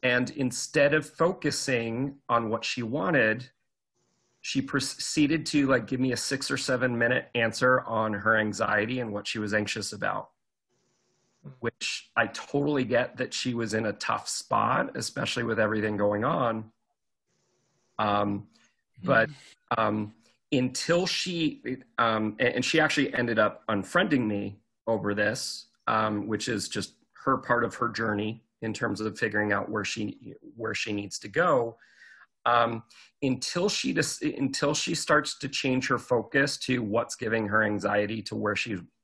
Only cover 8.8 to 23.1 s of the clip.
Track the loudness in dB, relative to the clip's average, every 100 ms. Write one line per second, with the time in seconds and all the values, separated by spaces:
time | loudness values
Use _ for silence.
8.8 | 0 -2 -4 -6 -6 -4 0 0 0 -4
9.8 | -6 -4 -4 -4 -8 _ _ _ _ _
10.8 | _ _ _ _ _ _ -20 -8 -8 -6
11.8 | -6 -6 -4 0 0 -2 -4 0 2 0
12.8 | 2 2 0 -2 -6 -4 -4 -2 0 0
13.8 | -2 -4 -2 -4 -4 -10 -2 2 2 2
14.8 | 0 -4 -6 -4 -4 -2 -2 2 2 2
15.8 | 0 0 0 2 0 2 0 0 -6 _
16.8 | _ _ _ _ _ _ _ _ _ _
17.8 | _ -4 0 2 0 -2 -8 _ _ _
18.8 | _ _ 2 4 4 -2 -20 -20 _ 0
19.8 | 2 0 -4 -10 _ _ _ 0 0 -2
20.8 | 0 2 2 -2 -2 0 0 -2 -8 -8
21.8 | -8 0 2 2 0 2 0 2 2 4
22.8 | 4 4 0